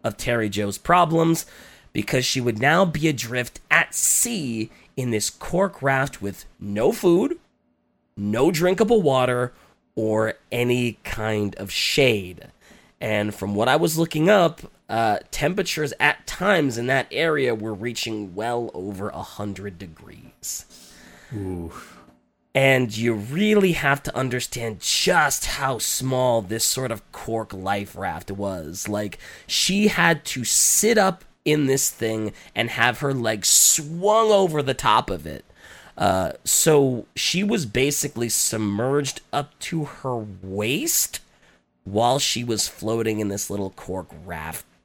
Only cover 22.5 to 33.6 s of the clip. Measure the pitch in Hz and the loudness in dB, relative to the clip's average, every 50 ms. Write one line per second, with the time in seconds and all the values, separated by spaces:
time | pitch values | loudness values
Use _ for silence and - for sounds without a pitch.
22.5 | _ 135 135 135 135 127 127 113 107 107 117 117 113 104 101 120 139 175 214 214 | _ 2 4 6 4 4 2 0 -2 -2 0 0 0 -2 -4 -6 -2 0 2 4
23.5 | 214 208 196 185 165 - 151 139 143 139 - - - - 131 131 123 127 - - | 4 4 4 4 2 2 2 0 0 0 -2 -8 -4 -4 -2 -2 -2 -4 -6 -6
24.5 | - 123 117 117 107 85 - - - - - 185 180 170 151 139 135 - - - | -8 -6 -6 -6 -8 -6 -4 -2 -2 0 2 2 4 4 4 2 0 -2 -4 -6
25.5 | - - 139 135 131 107 - - - - 127 131 131 127 127 127 117 113 101 90 | -4 -2 -2 -2 -2 -2 -4 -4 -4 -4 -2 -2 0 2 2 4 2 2 0 -2
26.5 | 110 113 - - - 131 131 120 113 101 - _ - - - - 226 110 110 - | -4 -2 0 0 0 -2 -4 -6 -6 -8 -10 _ -18 -12 -8 -4 -4 -4 -4 -6
27.5 | 104 95 92 - 101 101 101 101 - - 98 90 80 80 - - 98 98 101 98 | -10 -8 -4 -2 -2 -2 -4 -8 -10 -6 -6 -6 -6 -6 -8 -10 -8 -6 -4 -4
28.5 | 95 87 78 76 85 98 - 107 104 104 107 101 - - - - - - - - | -6 -6 -10 -10 -10 -10 -6 -4 -4 -4 -4 -6 -8 -12 -18 -20 -20 -20 -10 -6
29.5 | - - - - 190 202 214 208 - - 170 170 165 156 - - - 131 117 - | -2 0 0 2 2 4 4 4 4 4 4 2 2 0 -4 -8 -6 -6 -4 0
30.5 | - - - - - - - 220 240 214 196 190 185 - - - _ _ _ 147 | 2 2 4 4 2 4 4 4 4 4 4 2 0 -2 -16 -20 _ _ _ 2
31.5 | 151 151 147 131 135 135 - - - - 113 110 110 110 110 104 - - - - | 2 2 4 2 2 2 0 -2 -4 -4 -4 -2 -2 -2 -4 -4 -6 -10 -20 -8
32.5 | _ - 117 117 - - 117 123 120 - 143 139 135 131 117 110 110 104 87 - | _ -4 -4 -2 2 2 2 2 2 0 -2 -2 -2 0 0 0 -2 0 2 2
33.5 | - - | 4 6